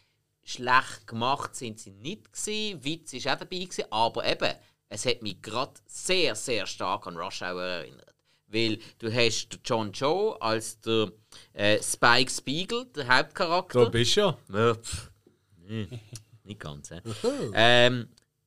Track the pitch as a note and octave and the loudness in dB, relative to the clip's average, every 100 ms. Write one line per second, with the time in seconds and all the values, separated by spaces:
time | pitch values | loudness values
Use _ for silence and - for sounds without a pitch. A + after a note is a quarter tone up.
0 | _ _ _ _ - - B2 B2+ - - | _ _ _ _ -14 -6 4 4 4 -6
1 | - A2+ A#2+ C#3+ - - A#2 G#2+ G2+ G2 | -12 -4 -2 -2 -4 -10 -12 -12 -18 -14
2 | B2 G#3+ _ - G#3+ G#3+ G#3+ F3 C3 E3 | -12 -12 _ -10 -6 -6 -6 -6 -6 -8
3 | - B2+ B2+ D3+ F3+ F3+ F#3 - - G#2+ | -10 -6 -4 -4 -4 -10 -8 -8 -4 0
4 | A2+ - A2+ - B2 - _ _ _ G#2 | 0 0 -2 0 -2 -4 _ _ _ -4
5 | B2+ - G#2 F#2+ - A2 C#3 - - - | -4 -2 -6 -10 -8 -6 -6 -10 -20 -8
6 | - F#3 C#3+ A2 - A2+ F#2 - G2 G2+ | -2 2 2 -2 -4 -4 -4 -6 -4 -4
7 | F#2 E2+ F#2 - F2+ F2+ F2+ F2 C2+ C2+ | -6 -10 -8 -8 -8 -6 -6 -6 -10 -18
8 | - _ _ _ _ A2 A2+ G#2+ - - | -20 _ _ _ _ 0 0 -2 -10 -10
9 | A2+ A#2+ A#2 - - - - A#2 G#2+ - | -4 2 2 2 -6 -12 -2 -2 -2 -2
10 | C3+ F3+ G#3+ - A2+ A2 A2 - A2+ A2+ | 0 0 -2 -2 -2 -2 -4 -8 -2 0
11 | G#2+ - _ - - - G#2 G#2+ - - | 0 -6 _ -20 -14 0 2 4 0 4
12 | B2 A#2+ C3 - - D3+ G3 A#3 B3 D3 | 6 8 4 -2 -4 -6 -4 -6 -6 -6
13 | B2 B2+ D#3 - F3 F3 F3+ B2 A2+ A2+ | 4 4 4 -2 0 0 2 4 4 4
14 | A#2+ - G3+ - - G2 A#2 A2 - - | 2 4 2 0 -4 0 2 0 -6 -12
15 | - _ _ _ _ F2+ F2+ A2 F#2+ A#2 | -12 _ _ _ _ _ -10 -8 -8 -12
16 | - A2 - - F#2+ G#2+ - C#2+ - E2 | -16 -20 -20 -20 -18 -14 -12 -14 -14 -14
17 | A2+ G#2+ A#3 C#4 C#3 G2+ A#2 A#2+ B2 B2 | -12 -4 -4 -2 -2 4 6 8 6 4
18 | A#2 _ _ _ | -6 _ _ _